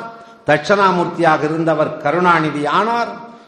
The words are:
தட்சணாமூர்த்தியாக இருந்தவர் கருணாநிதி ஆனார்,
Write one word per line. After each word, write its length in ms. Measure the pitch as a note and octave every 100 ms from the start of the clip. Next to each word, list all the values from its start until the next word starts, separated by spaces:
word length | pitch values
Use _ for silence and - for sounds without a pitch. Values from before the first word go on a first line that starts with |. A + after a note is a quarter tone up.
| - - - - -
தட்சணாமூர்த்தியாக 1000 | D3+ - G3+ G3 F3+ E3+ E3 E3 D3+
இருந்தவர் 540 | D3+ D#3+ E3 D3+ D3+ -
கருணாநிதி 680 | D3 E3+ F3+ E3 D#3 C#3+ C#3+
ஆனார், 420 | F3 G#3+ A#3 A3 F#3+ - -